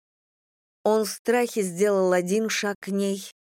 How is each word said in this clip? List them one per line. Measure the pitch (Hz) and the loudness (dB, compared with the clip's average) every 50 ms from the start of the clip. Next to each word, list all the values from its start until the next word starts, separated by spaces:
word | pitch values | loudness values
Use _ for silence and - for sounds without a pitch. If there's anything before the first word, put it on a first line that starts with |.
| _ _ _ _ _ _ _ _ _ _ _ _ _ _ _ _ - | _ _ _ _ _ _ _ _ _ _ _ _ _ _ _ _ 0
Он | 208 214 220 214 | 2 2 2 0
в | 202 | -2
страхе | - - - - 226 247 240 233 - 226 196 | -6 -8 -2 0 2 2 2 0 0 -2 -2
сделал | 185 170 170 208 208 202 190 185 185 180 | -2 0 0 2 2 4 4 4 4 2
один | 180 180 180 190 220 220 214 | 2 2 0 0 0 0 -2
шаг | - - - 202 196 - | -2 -2 -2 -4 -4 -6
к | - 190 | -8 -6
ней, | 196 196 196 196 196 196 - - - _ _ _ _ | -4 -2 -2 -2 -4 -6 -8 -14 -20 _ _ _ _